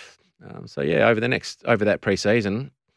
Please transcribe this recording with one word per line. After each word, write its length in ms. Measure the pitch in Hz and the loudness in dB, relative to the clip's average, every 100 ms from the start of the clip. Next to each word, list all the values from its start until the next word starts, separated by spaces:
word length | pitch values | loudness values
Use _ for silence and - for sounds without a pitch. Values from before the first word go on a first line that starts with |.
| - _ _ _ | -20 _ _ _
Um, 220 | - - - | -20 -18 -14
so, 160 | - | -4
yeah, 240 | 71 - 110 | 0 2 4
over 140 | 110 | 2
the 80 | 120 | 0
next, 360 | - - - | -4 -6 -10
over 200 | - 113 | -2 0
that 160 | 104 98 | 2 0
pre-season, 720 | - 98 101 117 101 107 135 _ _ | 0 0 2 2 0 -4 -8 _ _